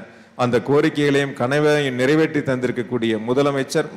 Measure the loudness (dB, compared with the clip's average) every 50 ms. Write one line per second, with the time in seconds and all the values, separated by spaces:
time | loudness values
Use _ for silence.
0 | -6 -10 -18 -20 -20 -14 -6 -2 0 0 2 0 0 2 2 2 2 2 0 0
1 | 0 2 2 2 0 -2 -2 -4 -2 0 0 2 2 4 2 2 0 -2 -2 0
2 | 2 2 4 2 2 0 0 -2 -2 -2 -2 -2 -2 -2 -2 -4 -4 -4 -4 -2
3 | 0 0 -2 -2 -2 0 0 2 2 2 0 -2 -2 -2 -2 -2 -4 -4 -4